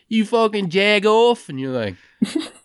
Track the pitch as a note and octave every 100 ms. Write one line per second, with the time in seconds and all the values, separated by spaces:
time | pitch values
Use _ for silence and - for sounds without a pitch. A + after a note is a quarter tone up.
0 | - A3 G#3+ A#3 A3 G#3+ F#3+ F3+ G3+ G#3
1 | G#3 A3 A#3+ A#3 - C3+ C3+ B2+ G#2+ F#2
2 | _ _ - D#4+ D#4 -